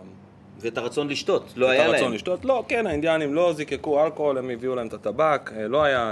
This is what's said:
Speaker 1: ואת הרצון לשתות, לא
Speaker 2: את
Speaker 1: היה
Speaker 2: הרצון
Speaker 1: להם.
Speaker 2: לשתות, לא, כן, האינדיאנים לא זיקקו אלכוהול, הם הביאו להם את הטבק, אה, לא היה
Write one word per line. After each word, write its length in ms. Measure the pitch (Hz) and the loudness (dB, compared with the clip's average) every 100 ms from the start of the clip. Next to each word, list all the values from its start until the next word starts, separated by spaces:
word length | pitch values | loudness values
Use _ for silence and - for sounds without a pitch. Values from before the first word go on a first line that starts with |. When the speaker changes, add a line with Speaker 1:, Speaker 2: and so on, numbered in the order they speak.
| 92 95 - - - - | -20 -20 -20 -20 -20 -10
Speaker 1:
ואת 180 | 113 117 | -8 -6
הרצון 320 | 120 147 147 | -6 -4 -4
לשתות, 440 | 139 - 175 - - | -4 0 0 0 0
לא 100 | 127 | 2
Speaker 2:
את 40 | |
Speaker 1:
היה 140 | 131 156 | 4 4
Speaker 2:
הרצון 180 | 143 | 4
Speaker 1:
להם. 100 | 127 | 2
Speaker 2:
לשתות, 320 | 110 - 180 247 | -2 -4 -2 0
לא, 180 | 254 220 | 0 0
כן, 200 | 247 214 | -2 0
האינדיאנים 460 | 147 165 160 151 | 0 2 2 0
לא 200 | 147 175 | 2 2
זיקקו 520 | 156 147 135 156 143 156 | 0 -4 -6 0 2 2
אלכוהול, 320 | 147 151 131 | 2 0 0
הם 120 | 127 | -2
הביאו 260 | 117 127 127 | -4 -4 -4
להם 120 | 113 | -4
את 60 | |
הטבק, 580 | 107 107 113 156 139 - 110 | -6 -4 0 2 2 -2 -8
אה, 120 | 107 | -2
לא 160 | 139 | 2
היה 280 | 151 131 113 | 2 2 0